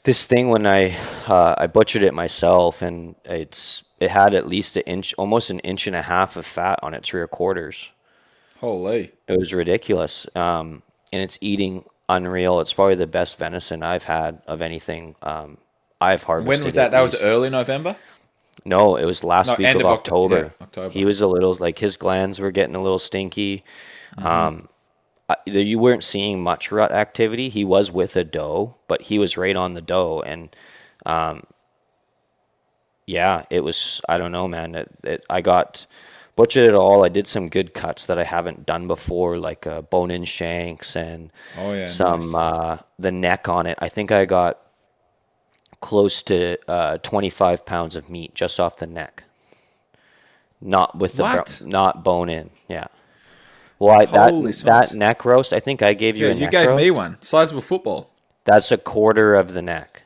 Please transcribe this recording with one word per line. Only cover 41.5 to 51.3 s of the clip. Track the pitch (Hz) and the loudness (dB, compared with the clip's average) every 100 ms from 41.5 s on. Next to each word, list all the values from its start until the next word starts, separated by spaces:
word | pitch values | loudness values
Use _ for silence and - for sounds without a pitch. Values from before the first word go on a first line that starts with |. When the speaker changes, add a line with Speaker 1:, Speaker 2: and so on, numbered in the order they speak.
Speaker 2:
Oh, | 87 98 | -10 -8
yeah, | 101 90 | -6 -8
Speaker 1:
some, | 87 92 85 82 | -2 0 0 -2
Speaker 2:
nice. | |
Speaker 1:
uh, | 82 82 82 82 80 _ - | -2 -2 -2 -6 -8 _ -8
the | 92 | -6
neck | 92 87 95 - | -2 -2 -2 -2
on | 87 85 | -2 -2
it. | - | -6
I | 90 | -8
think | - 101 | -6 2
I | 104 | 2
got | 95 92 87 - _ _ _ _ _ _ _ _ _ _ _ _ | 4 2 0 -2 _ _ _ _ _ _ _ _ _ _ _ _
close | - 104 101 - | -2 2 2 0
to, | - 92 87 87 - | -2 -2 0 -4 -4
uh, | 87 78 78 | -2 -2 -4
twenty-five | - 104 98 - 92 87 | -4 -4 -4 0 0 0
pounds | - 87 85 | -4 -6 -6
of | 82 73 | -10 -12
meat | 87 82 | -14 -14
just | - 90 - | -6 -6 -2
off | 87 - | -2 -2
the | 82 | -14
neck. | 85 76 - _ _ _ _ _ _ _ _ _ _ _ _ _ _ | -12 -14 -18 _ _ _ _ _ _ _ _ _ _ _ _ _ _
Not | 101 95 90 85 | 0 2 2 0
with | 92 135 | -4 0
the | |
bro-, | 208 | 0